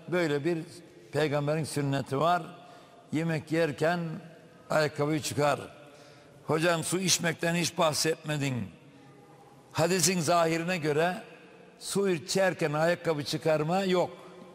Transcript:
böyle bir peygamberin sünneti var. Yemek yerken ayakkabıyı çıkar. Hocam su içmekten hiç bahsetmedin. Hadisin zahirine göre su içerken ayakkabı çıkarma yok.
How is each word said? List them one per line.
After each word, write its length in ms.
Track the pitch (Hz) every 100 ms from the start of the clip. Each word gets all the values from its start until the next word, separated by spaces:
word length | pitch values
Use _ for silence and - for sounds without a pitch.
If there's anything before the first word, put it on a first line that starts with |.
| -
böyle 380 | 175 165 143 147
bir 120 | 170 156 - - - -
peygamberin 520 | 139 151 143 143 156
sünneti 560 | 143 - 143 139 127 135
var. 240 | 156 175 160 - - - - - -
Yemek 400 | 143 165 160 -
yerken 480 | 156 165 123 156 175 165 156 - - - - -
ayakkabıyı 520 | 151 151 - 147 156
çıkar. 380 | 117 110 147 127 98 - - - - - - - -
Hocam 360 | 156 165 165
su 160 | 147 180
içmekten 560 | 190 - 170 151 170 175
hiç 220 | 156 -
bahsetmedin. 920 | 165 143 160 160 156 151 139 123 98 - - - - - - - - - -
Hadisin 480 | - 165 185 160 185
zahirine 580 | 147 175 165 160 165 185
göre 460 | 151 147 170 180 - - - - - -
su 300 | - 185 202
içerken 640 | 170 117 190 190 156 160
ayakkabı 500 | 151 165 175 165 151
çıkarma 600 | 143 151 160 156 156 185
yok. 280 | 190 180 156 - - - -